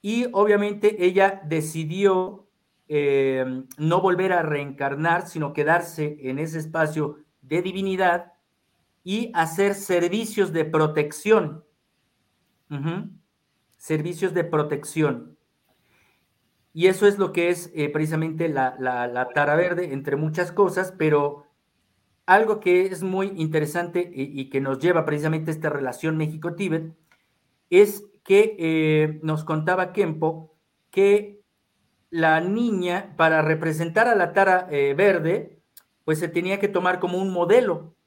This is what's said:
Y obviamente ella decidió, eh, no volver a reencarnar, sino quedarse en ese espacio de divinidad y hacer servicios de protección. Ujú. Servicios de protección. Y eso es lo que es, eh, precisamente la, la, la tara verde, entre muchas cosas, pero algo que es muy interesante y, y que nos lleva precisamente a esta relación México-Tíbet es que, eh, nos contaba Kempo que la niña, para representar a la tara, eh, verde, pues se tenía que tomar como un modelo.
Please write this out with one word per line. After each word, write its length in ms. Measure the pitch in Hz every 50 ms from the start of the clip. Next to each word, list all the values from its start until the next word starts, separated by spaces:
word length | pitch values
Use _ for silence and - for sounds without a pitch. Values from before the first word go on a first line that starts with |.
Y 260 | - 202 226 240 247 240 226
obviamente 720 | 196 208 214 202 202 208 208 202 - - 208 208 - 180
ella 360 | 185 180 196 190 196 196 196 160
decidió, 1000 | 151 160 156 151 - - 160 160 151 170 190 202 196 190 185 185 190 - - _ _ _ _ _ _ _ _ _
eh, 760 | _ 151 147 143 143 139 139 135 135 131 131 131 131 127 131 131 131 -
no 240 | - 151 160 170 185
volver 320 | 180 190 180 180 185 185 180
a 100 | 175 160
reencarnar, 840 | 156 147 143 143 143 135 - 143 139 139 143 160 165 170 180 175
sino 260 | - - 160 151 143 -
quedarse 640 | 151 147 151 165 175 170 - - - 151 147 151 147
en 180 | 135 131 131 143
ese 200 | 160 160 160 160
espacio 600 | 156 - - 160 156 151 156 156 147 131 - - - _ _ _
de 200 | _ 131 151 175
divinidad 720 | 175 190 185 196 190 196 190 185 190 180 175 175 - - _ _ _ _ _ _ _ _ _ _ _ _ _ _ _
y 280 | 185 196 226 233 226 -
hacer 420 | 170 165 160 160 180 196 202 196
servicios 760 | - - - 180 175 175 175 185 220 226 220 - 214 190 165
de 140 | 156 165 151
protección. 1000 | 156 160 156 151 151 - 156 147 147 - - - 208 220 214 165 147 - - _ _ _ _ _ _ _ _ _ _ _ _ _ _ _ _ _ _ _ _ _ _
Ujú. 400 | 147 139 143 165 170 190 220 - - - _ _ _ _ _ _ _ _ _ _ _
Servicios 560 | _ - - 160 156 147 175 175 - 190 180 160
de 100 | 175 160
protección. 920 | - - 151 151 151 147 - - - - 160 156 143 123 120 - - - _ _ _ _ _ _ _ _ _ _ _ _ _ _ _ _ _ _ _ _ _ _ _ _ _ _ _ _
Y 140 | 165 175
eso 200 | 190 185 185 208
es 100 | 202 196
lo 140 | 202 190 -
que 180 | - 175 170 175
es, 220 | 175 170 - - -
eh, 160 | 160 147 143
precisamente 600 | - 156 156 156 160 160 160 160 156 160 170 160
la, 260 | 147 135 131 127 127 127
la, 280 | 131 123 123 123 123
la 220 | 123 120 123 127 -
tara 260 | - 147 143 147 147
verde, 380 | 160 180 175 175 170 180 156 135
entre 220 | 139 135 143 139
muchas 360 | 143 156 156 156 180 175 170
cosas, 420 | - - 202 180 - 185 185 185 -
pero 500 | - 160 156 151 143 143 143 147 - - _ _ _ _ _ _ _ _ _ _ _ _ _ _ _ _
algo 340 | - 185 208 220 214 - 147
que 280 | - 175 180 180 190
es 160 | 190 185 160 185
muy 280 | 190 185 190 196 196 196
interesante 720 | 175 160 156 156 156 151 147 156 175 175 170 170 180 175 - -
y, 260 | 135 135 139 143 139
y 100 | 131 -
que 100 | - 135
nos 200 | 135 135 135 131
lleva 260 | 156 175 175 170 151
precisamente 440 | 151 151 147 147 156 160 156 156 160
a 40 | 151
esta 160 | 151 - 151
relación 480 | 143 139 135 127 - - - 160 160
México-Tíbet 760 | 156 156 151 156 156 170 170 165 - 202 175 160 160 160 160 - _ _ _ _ _ _ _ _ _ _ _ _ _ _ _
es 340 | 175 185 208 202 202 - - - _ _ _
que, 320 | - 190 202 214 214 214 190
eh, 600 | 165 160 160 160 156 156 156 156 156 151 156 156 160
nos 200 | 156 156 151 156
contaba 480 | - 156 156 156 175 185 185 180 180 185
Kempo 600 | 202 196 165 151 156 160 160 160 160 - _ _ _ _ _ _ _ _ _
que 500 | - 190 196 202 202 208 208 208 - - _ _ _ _ _ _ _ _ _ _ _ _ _ _
la 320 | 165 165 160 160 156 160
niña, 720 | 170 185 202 233 240 233 208 185 180 180 175 190 202 - -
para 260 | - 165 160 160 156
representar 680 | 151 151 160 156 160 160 156 156 165 165 165 208 233
a 80 | 240 233
la 180 | 196 180 - -
tara, 340 | 196 196 190 185 180 180 -
eh, 240 | 147 143 139 139 139
verde, 680 | 147 202 202 190 170 156 160 190 220 - - - _ _ _ _ - _ _ _ _ _
pues 160 | - 156 151
se 80 | 175
tenía 320 | 160 - 170 175 185 196 196
que 80 | 202
tomar 320 | 196 202 180 180 180 180 180
como 220 | 185 175 175 185
un 100 | 190 190
modelo. 640 | 180 175 175 165 214 254 247 202 165 156 - - _ _ _